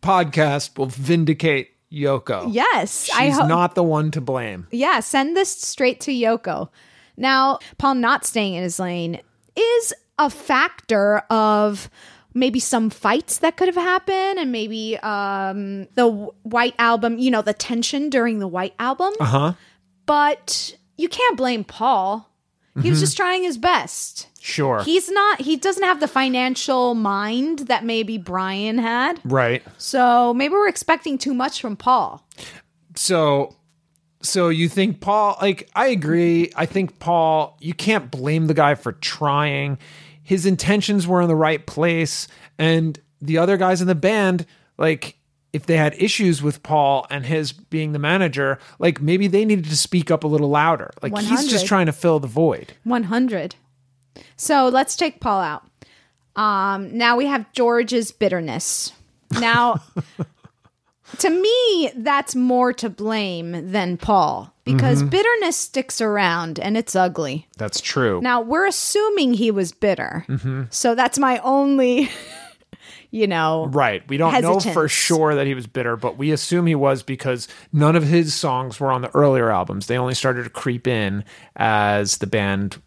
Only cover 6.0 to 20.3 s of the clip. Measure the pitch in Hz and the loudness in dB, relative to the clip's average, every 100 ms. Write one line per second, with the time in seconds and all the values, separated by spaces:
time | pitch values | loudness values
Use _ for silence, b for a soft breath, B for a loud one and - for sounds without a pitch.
6 | - 254 226 226 - 156 165 b b b | -4 0 0 0 -4 -8 -8 b b b
7 | b - 254 269 269 277 B - 277 262 | b -4 0 2 2 0 B -2 0 0
8 | 233 277 - 233 202 175 180 170 180 175 | 0 0 -2 -4 -4 -4 -6 -4 -6 -4
9 | 170 170 - _ _ - 453 480 453 - | -6 -8 -14 _ _ -2 2 2 0 -8
10 | _ - 294 - - 262 330 - - 220 | _ -2 -2 -2 -2 2 2 -2 -2 2
11 | 202 208 - 226 214 208 208 202 - B | 4 2 0 0 2 2 0 -2 -12 B
12 | B B B 240 254 240 - 240 220 - | B B B -2 0 0 -2 0 0 -2
13 | 202 254 - - 330 - 370 359 349 370 | 0 0 -2 0 0 2 0 2 0 0
14 | 370 381 381 381 285 240 214 220 220 220 | 0 -2 -2 -2 -4 -4 -6 -6 -6 -6
15 | 214 202 202 196 190 196 196 196 190 - | -4 -4 -4 -4 -4 -6 -8 -10 -8 2
16 | 240 208 208 - 226 240 247 240 233 233 | 2 0 -10 -14 -4 0 0 2 2 2
17 | 233 233 254 226 214 208 - 233 240 285 | 0 0 0 2 0 -4 -4 -4 -2 -4
18 | 294 262 233 220 190 175 190 - 240 269 | 0 0 0 -2 -4 -4 -6 -4 -4 0
19 | 370 427 123 135 151 175 b b _ _ | -2 0 0 2 0 -4 b b _ _
20 | - 294 294 | 0 2 2